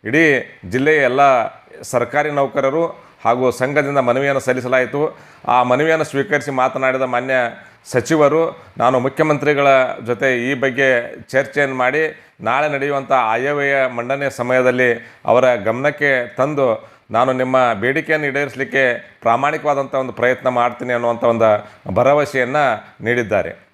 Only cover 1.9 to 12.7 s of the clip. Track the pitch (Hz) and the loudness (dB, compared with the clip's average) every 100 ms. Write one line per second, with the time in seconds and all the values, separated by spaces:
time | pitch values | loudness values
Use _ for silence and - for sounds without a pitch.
1.9 | 127 120 143 151 143 139 127 139 151 165 | -2 0 -2 -2 -2 -2 0 -2 -2 -4
2.9 | - - _ 117 123 127 120 131 147 139 | -6 -20 _ -2 2 0 0 -2 0 0
3.9 | 143 123 123 139 135 131 131 120 127 123 | 0 0 0 0 -2 -2 -4 0 0 0
4.9 | 143 151 - - - - 123 123 127 160 | -2 -4 -6 -20 -10 0 2 2 2 2
5.9 | 160 156 139 139 147 139 135 131 131 131 | 0 0 -4 -2 -2 -2 -2 -2 0 -2
6.9 | 131 131 123 127 131 120 101 - _ - | -2 -2 -4 -2 -2 -2 -6 -20 _ -4
7.9 | 127 - 160 143 151 165 - - - 117 | -4 0 2 4 2 -2 -6 -20 0 2
8.9 | 131 127 - 156 147 143 143 139 135 127 | 2 -2 -2 0 0 0 2 4 4 2
9.9 | - 117 117 139 123 123 139 135 123 135 | -4 -6 -2 0 0 -2 -2 -2 0 2
10.9 | 123 120 - - 131 139 147 143 131 127 | 2 -2 -14 -4 -2 -2 -2 -2 0 0
11.9 | 143 156 - - _ 110 127 151 | 0 -4 -6 -20 _ -2 0 0